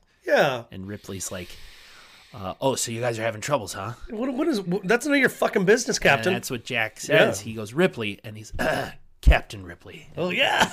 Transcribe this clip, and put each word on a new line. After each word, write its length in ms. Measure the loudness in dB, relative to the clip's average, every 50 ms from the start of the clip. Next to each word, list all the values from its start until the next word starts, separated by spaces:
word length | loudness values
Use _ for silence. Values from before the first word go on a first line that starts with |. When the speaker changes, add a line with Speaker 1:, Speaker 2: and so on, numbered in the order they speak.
| _ _ _ _ -4
Speaker 1:
Yeah. 380 | 2 4 4 4 4 2 -2 -8 -10
Speaker 2:
And 160 | -14 -12 -10 -10
Ripley's 440 | -10 -12 -12 -12 -10 -10 -8 -8
like, 180 | -8 -10 -10 -12 -14 -18 -18 -20 -20 -20 -20 -20 -20 -20 -20 -20 -20 -20 -20 -20 -14
uh, 200 | -10 -10 -10 -6 -2
"Oh, 140 | -2 -2 0
so 160 | 0 -2 -4
you 100 | -4 -4
guys 160 | -4 -4 -2 -2
are 40 | -2
having 180 | -4 -4 -4
troubles, 320 | -4 -2 -2 -2 -2 -4 -8
huh?" 200 | -8 -8 -8 -10 -10 -12 -10
Speaker 1:
What, 200 | -8 -6 -4 -4 -2
what 140 | -2 0 0
is, 120 | 0 0
wh-, 240 | 0 -2 -2 -2 0
that's 220 | 0 0 0 2 2
none 80 | 2
of 40 | 4
your 100 | 4 2
fucking 360 | 2 0 -2 0 2 2 6
business, 320 | 6 6 4 4 0 -2 2
Speaker 2:
And 60 | 4
Speaker 1:
Captain. 300 | 4 4 4 2 0 -2
Speaker 2:
that's 180 | -2 -2 -6
what 120 | -8 -8 -6
Jack 360 | -4 -2 -2 -2 -2 -4 -8
says. 400 | -2 2 4 6 6 4 2 -2
Speaker 1:
Yeah. 20 | -6
Speaker 2:
He 80 | -8 -8
goes, 200 | -8 -8 -4 0
"Ripley," 460 | 2 2 2 2 0 -4 -4 -6 -8 -12
and 140 | -14 -14 -14
he's, 160 | -14 -8 -6 -4 -2 0 0 -2 -4 -6
<clears throat> 340 | -10 -14 -20 -20 -6 _
"Captain 440 | 6 8 8 8 6 -2 -12 -14 -12
Ripley." 420 | -14 -16 -18 -18 -20 -18 -18 -18 -12 -6 -4
Speaker 1:
Oh, 120 | -4 -2
yeah. 420 | 0 2 2 2 4 2 2 2